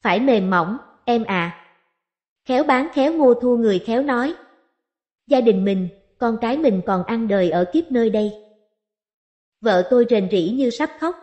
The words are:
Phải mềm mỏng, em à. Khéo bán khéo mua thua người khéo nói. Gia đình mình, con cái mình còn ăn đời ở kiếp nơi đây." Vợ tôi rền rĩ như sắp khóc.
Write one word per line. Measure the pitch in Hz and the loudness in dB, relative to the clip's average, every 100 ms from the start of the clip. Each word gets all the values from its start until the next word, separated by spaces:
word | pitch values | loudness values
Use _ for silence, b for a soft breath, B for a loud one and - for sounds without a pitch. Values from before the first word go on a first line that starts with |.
Phải | 220 185 | 0 2
mềm | 269 226 185 | 2 2 2
mỏng, | 180 165 240 - _ - | 0 -2 -6 -12 _ -2
em | 240 | -2
à. | 226 190 170 - - _ _ _ _ _ _ _ - | -2 -4 -4 -8 -20 _ _ _ _ _ _ _ -4
Khéo | 254 | -2
bán | 294 254 302 | 2 0 0
khéo | 294 269 | 0 0
mua | 330 269 | 4 4
thua | 233 247 240 | 4 2 2
người | 226 185 | 2 0
khéo | 180 226 | 0 -2
nói. | 285 240 269 349 - _ _ _ _ _ _ _ _ | 0 -2 -4 -8 -16 _ _ _ _ _ _ _ _
Gia | 254 | 2
đình | 233 190 196 | 4 2 0
mình, | 196 180 - _ _ | -2 -4 -10 _ _
con | 233 226 | -4 -2
cái | 233 269 | -4 0
mình | 302 190 175 | 0 0 -2
còn | 185 | -4
ăn | 180 233 226 | -2 -4 -2
đời | 202 180 | 0 0
ở | 165 180 | 0 0
kiếp | 320 330 | -2 -2
nơi | 254 226 | -2 0
đây." | 214 208 208 - _ _ _ _ _ _ _ _ _ _ _ | 0 -4 -6 -20 _ _ _ _ _ _ _ _ _ _ _
Vợ | 226 185 180 | 0 0 2
tôi | 247 240 | 2 4
rền | 226 190 | 2 0
rĩ | 202 170 | -2 -2
như | 254 262 | 0 -2
sắp | 233 311 - | -2 -6 -4
khóc. | 320 359 | -8 -8